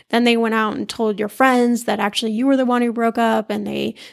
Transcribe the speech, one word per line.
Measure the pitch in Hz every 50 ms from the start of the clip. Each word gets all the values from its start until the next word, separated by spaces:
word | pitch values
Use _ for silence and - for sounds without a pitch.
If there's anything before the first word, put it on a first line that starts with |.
| - -
Then | 233 233 240
they | 233 233
went | 226 226 220 226
out | 220 220 214 -
and | - 214
told | - - - 226 214 208 190
your | 214 208
friends | - - 262 262 254 247 240 240 240 226 233
that | - 208 214
actually | 202 208 208 - 233 220 214
you | 220 262
were | 277 269 262
the | 254
one | 240 247 240 240
who | 240 220
broke | 240 233 233 226
up, | 233 233 226 220 220 214 -
and | 208 208 202
they | 208 214 - - 220 226 - - -